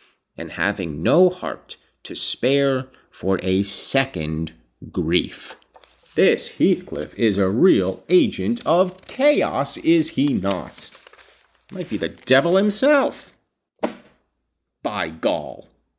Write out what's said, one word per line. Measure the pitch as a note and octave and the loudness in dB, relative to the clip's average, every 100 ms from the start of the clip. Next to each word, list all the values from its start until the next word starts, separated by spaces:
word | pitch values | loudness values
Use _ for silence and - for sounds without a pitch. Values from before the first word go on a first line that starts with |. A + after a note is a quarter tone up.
| _ _ _ - | _ _ _ -12
and | E2 | -12
having | - F2+ G2+ E2+ D2 | -4 -4 -4 -6 -4
no | F#2+ D#3 F#3 | 0 4 4
heart | F3+ D#2 - - - _ _ | 2 -8 -8 -12 -20 _ _
to | - | -6
spare | F2+ - - B2+ C#3 C#3 C3 C3 _ _ | 0 0 2 0 2 2 -2 -4 _ _
for | - F#2+ F#2+ | -8 -2 0
a | F#2 F#2+ | 2 2
second | G2+ - - C3+ - D#2+ D#2 D#2 E2 - _ _ - | 4 4 4 2 0 -4 -4 -4 -6 -8 _ _ -8
grief. | F#2+ D#2+ F2 D#2 - - - _ - _ _ _ - | -4 0 0 0 -8 -12 -14 _ -20 _ _ _ 2
This | F#3 A#2 - - | 2 2 -2 0
Heathcliff | F#3+ F#3 - D2 - - | 2 2 -4 -8 -8 -2
is | A2+ G2 | 0 2
a | F#2+ | 0
real | A2+ F#3 A#2+ F2+ F#2 - | 2 4 4 0 -4 0
agent | F3+ A#2 - G2+ A#3+ - | 2 2 0 -4 -2 0
of | F3 F#3 - - | 0 0 -4 -16
chaos, | - D4 C4+ G2 B2 C#3 - | 0 2 2 0 -2 -4 -2
is | D#3 E3+ D#3 | 2 2 2
he | - D3 | -2 0
not? | A2+ F#2+ F#2 B1+ - - - - - - _ _ _ _ | 0 -2 -4 -6 -14 -18 -18 -20 -20 -20 _ _ _ _
Might | - - | -12 -8
be | G#2 | -6
the | E2 | -6
devil | - - C3 E3+ F#3 | -6 2 2 4 2
himself. | G#3 G3+ C#4 D4 A#3+ - - _ _ _ _ _ - - - _ _ _ _ _ _ _ | 2 2 2 2 0 -4 -16 _ _ _ _ _ -10 -10 -20 _ _ _ _ _ _ _
By | - G#2 E2 | -8 -4 -6
gall. | D#2+ A2 E2 C#2+ - - _ _ | -2 -2 -2 -4 -12 -18 _ _